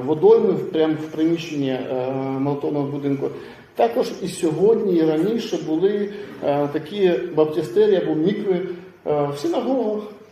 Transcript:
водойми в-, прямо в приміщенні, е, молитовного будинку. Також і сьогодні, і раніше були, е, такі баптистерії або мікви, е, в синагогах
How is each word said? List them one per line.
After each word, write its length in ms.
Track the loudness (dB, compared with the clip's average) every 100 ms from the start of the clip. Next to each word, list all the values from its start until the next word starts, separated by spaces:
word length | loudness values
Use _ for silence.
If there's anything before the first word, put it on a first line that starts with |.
| -2
водойми 460 | 4 6 6 4
в-, 180 | 0 -2
прямо 220 | 0 0
в 180 | 0 -4
приміщенні, 560 | 0 0 0 -4 -4 -2
е, 420 | -2 -4 -4 -2 -4 -4 -2
молитовного 480 | -2 -2 -2 -2 -4
будинку. 420 | -4 -2 -2 -4 -8 -16 -20 -8
Також 380 | 0 0 2 -2 -4
і 60 | -8
сьогодні, 680 | -2 -2 2 4 4 2 2
і 60 |
раніше 560 | 2 2 2 0 -2 -4 -2
були, 440 | 0 2 0 -4 -8 -14 -6
е, 240 | -2 0 0
такі 440 | -2 -6 0 2 2 0
баптистерії 600 | 0 2 0 0 2 4 4
або 180 | 2
мікви, 400 | 0 0 0 0 -2 -2 -10 -14 -10 -2
е, 220 | -2 -2
в 40 | -2
синагогах 640 | -2 -2 0 0 0 -4 -8 -14 -20